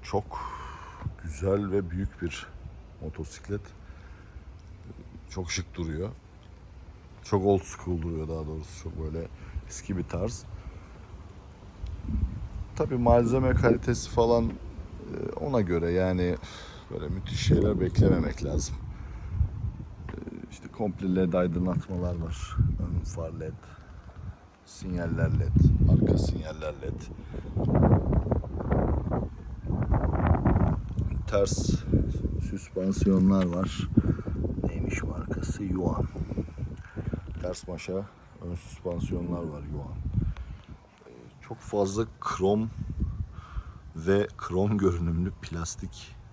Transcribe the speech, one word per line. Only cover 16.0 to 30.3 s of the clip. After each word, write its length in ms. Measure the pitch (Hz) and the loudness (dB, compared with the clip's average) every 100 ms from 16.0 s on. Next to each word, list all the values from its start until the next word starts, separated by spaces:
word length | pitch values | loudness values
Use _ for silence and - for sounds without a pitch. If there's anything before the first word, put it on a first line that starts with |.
| 92 90 90 85 - - - - - | 2 2 2 0 -6 -14 -14 -16 -10
böyle 160 | - 73 | -6 -4
müthiş 320 | 95 - - | -4 -4 0
şeyler 400 | - - 101 95 | 6 6 6 2
beklememek 640 | 90 - 80 87 78 71 | 2 6 6 6 2 -2
lazım. 320 | 73 76 - - - - - - - - - - - - - - - | -2 -2 -2 -8 -10 -10 -12 -10 -8 0 0 0 -6 -6 -12 -12 -12
E, 80 | - - - - | -10 -10 -12 -14
işte 160 | - - | -14 -16
komple 480 | - 107 87 95 92 | -4 -4 0 0 4
led 180 | 92 | 4
aydınlatmalar 840 | 90 90 85 92 85 - 92 90 85 | 4 2 2 0 0 -2 -4 -2 -2
var. 420 | 82 78 - - - - | -4 -6 -4 2 2 2
Ön 200 | - - | -2 -2
far 320 | - - 80 | -4 -6 -6
led, 220 | 82 80 - - - - - - - - - - - - | -6 -8 -10 -16 -20 -18 -18 -18 -14 -14 -14 -20 -20 -20
sinyaller 680 | - 92 90 85 82 - - | -12 -6 -2 -2 2 4 4
led, 160 | - - - - - | 4 8 10 10 8
arka 260 | - - - | 8 8 6
sinyaller 560 | - - 78 78 78 76 | 4 0 -4 -6 -6 -6
led. 200 | - - - - - - - - - - - - - - - - - - - - - - - - - - - - - - - - - - - | -6 -6 -10 -12 -10 -10 -6 -2 2 6 8 6 6 2 4 0 0 -4 2 2 4 2 2 0 -2 -6 -10 -10 -2 0 4 4 4 2 4